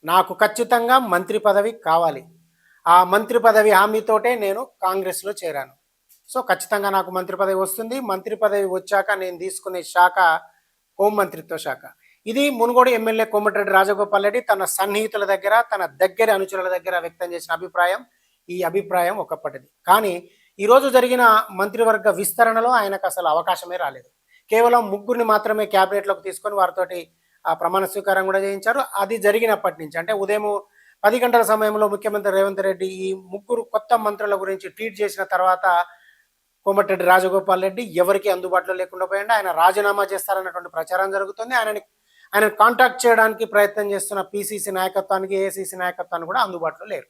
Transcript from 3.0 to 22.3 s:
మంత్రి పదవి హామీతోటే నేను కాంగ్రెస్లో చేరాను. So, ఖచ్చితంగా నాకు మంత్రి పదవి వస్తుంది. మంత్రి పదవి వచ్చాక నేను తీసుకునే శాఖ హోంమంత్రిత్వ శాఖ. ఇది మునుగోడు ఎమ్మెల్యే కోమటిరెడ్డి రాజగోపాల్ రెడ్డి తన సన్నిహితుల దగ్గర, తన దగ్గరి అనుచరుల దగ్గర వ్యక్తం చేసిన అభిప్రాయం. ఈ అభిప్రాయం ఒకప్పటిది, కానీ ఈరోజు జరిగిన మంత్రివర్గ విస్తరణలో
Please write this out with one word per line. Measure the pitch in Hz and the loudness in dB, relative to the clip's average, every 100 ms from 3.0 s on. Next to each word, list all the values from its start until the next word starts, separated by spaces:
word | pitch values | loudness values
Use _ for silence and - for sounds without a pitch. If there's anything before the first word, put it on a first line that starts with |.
మంత్రి | 180 196 214 233 | 6 2 2 2
పదవి | 220 214 214 | 4 6 6
హామీతోటే | 190 208 220 214 214 240 | 6 4 0 0 0 2
నేను | 247 202 196 262 _ | -2 -2 -4 -8 _
కాంగ్రెస్లో | 185 185 185 185 190 202 | -4 -2 -4 -8 -10 -10
చేరాను. | 170 143 131 _ _ _ _ _ _ 254 | -8 -8 -10 _ _ _ _ _ _ -8
So, | |
ఖచ్చితంగా | 247 185 - 208 202 | -2 -4 -2 -2 0
నాకు | 190 180 | -2 -2
మంత్రి | 185 180 185 | -6 -6 -2
పదవి | 196 | -2
వస్తుంది. | 190 190 190 226 262 | 0 -2 -6 -8 -8
మంత్రి | 240 190 190 214 | -6 -6 -6 -2
పదవి | 214 202 | 0 0
వచ్చాక | 196 185 180 202 196 | -2 -4 -2 -2 0
నేను | 202 185 175 | -4 -4 -10
తీసుకునే | 185 190 196 185 | -12 -10 -10 -10
శాఖ | 160 180 180 185 175 160 - _ _ _ _ _ | -6 2 4 4 2 2 -4 _ _ _ _ _
హోంమంత్రిత్వ | 202 208 185 165 156 160 | 0 0 -2 -4 -12 -10
శాఖ. | 156 127 139 _ _ _ - | -8 -10 -12 _ _ _ -8
ఇది | 233 285 | -2 -2
మునుగోడు | 247 233 247 247 | 0 2 4 4
ఎమ్మెల్యే | 240 220 220 | 4 0 0
కోమటిరెడ్డి | 220 208 208 202 196 | 0 0 0 -2 2
రాజగోపాల్ | 190 196 196 202 202 | 4 4 0 0 0
రెడ్డి | 202 220 | 0 -2
తన | 226 202 | -2 -2
సన్నిహితుల | 185 - 196 202 220 214 | -2 -2 -2 -2 -4 -4
దగ్గర, | 196 196 190 220 233 | -2 -2 2 2 2
తన | 202 175 | -4 -4
దగ్గరి | 135 185 190 220 | 0 -2 2 0
అనుచరుల | 196 190 190 185 | 0 -2 -6 -4
దగ్గర | 185 180 180 | -4 -4 -6
వ్యక్తం | 170 165 175 | -6 _ -10
చేసిన | 175 160 | -10 -8
అభిప్రాయం. | 165 180 180 175 202 254 _ _ _ _ | -8 -6 -2 0 -2 -8 _ _ _ _
ఈ | 180 | -6
అభిప్రాయం | 170 180 202 185 175 208 | -4 -4 -2 -2 -2 -2
ఒకప్పటిది, | 165 156 151 135 _ _ - | -6 -8 -10 -12 _ _ 2
కానీ | 196 214 175 - _ _ _ | 2 2 -6 -10 _ _ _
ఈరోజు | 202 254 269 | 4 6 6
జరిగిన | 254 247 247 240 214 220 | 4 4 4 6 4 2
మంత్రివర్గ | 190 202 226 226 214 208 | -4 -4 0 2 2 0
విస్తరణలో | 180 196 | 0 -4